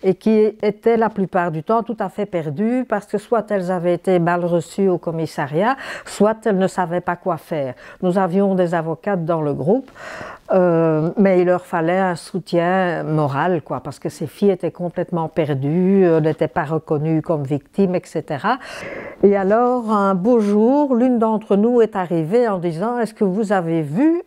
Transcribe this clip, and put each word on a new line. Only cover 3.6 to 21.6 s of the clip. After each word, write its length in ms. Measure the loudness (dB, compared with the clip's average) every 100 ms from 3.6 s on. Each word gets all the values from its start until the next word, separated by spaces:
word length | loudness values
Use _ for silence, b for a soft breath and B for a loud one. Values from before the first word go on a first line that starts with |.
| -2
avaient 240 | -2 0
été 240 | 0 2 2
mal 260 | 2 0
reçues 440 | 0 -2 -2 -2 0
au 100 | 0
commissariat, 760 | -4 -6 -6 -6 -4 0 0 -2 B B -14
soit 380 | 0 0 2 0
elles 100 | 0
ne 80 | 0
savaient 360 | -2 -4 -4
pas 160 | -4 -4
quoi 200 | -4 -6
faire. 380 | -6 -6 -6 -8 B B
Nous 160 | -2 0
avions 380 | 0 2 2 2
des 180 | 0
avocates 520 | 0 -4 -6 -4 -4 -2
dans 160 | -2
le 120 | -2
groupe, 380 | -2 0 0 -2 B B B B B -2
euh, 600 | 2 4 4 2 2 0 2
mais 240 | 4 4
il 40 | 4
leur 220 | 0 -2
fallait 320 | -4 0 0
un 160 | 0 -2
soutien 880 | -8 -10 -2 0 2 0 0 -2
moral, 580 | -2 0 0 0 0 -2
quoi, 180 | -4 -10
parce 200 | -10 -10
que 100 | -10
ces 180 | -8 -12
filles 240 | 0 0
étaient 200 | 0 -4
complètement 560 | -6 -8 -6 -4 -4 -4
perdues, 760 | -2 -2 -2 0 0 2 4 4
euh, 140 | 4
n'étaient 280 | 2 0 -2
pas 160 | -2
reconnues 580 | -2 -4 -2 -2 0 -2
comme 220 | -2 -4
victimes, 520 | -2 -6 -6 -2 0 0
et 60 | -4
cetera. 520 | -10 -6 -4 -2 -4 B B B B B B
Et 120 | 2 4
alors, 560 | 2 2 2 0 0
un 240 | 0 2 2
beau 240 | 2 2
jour, 560 | 4 2 4 4 2 2
l'une 240 | 2 2
d'entre 360 | 0 -2 0
nous 260 | 2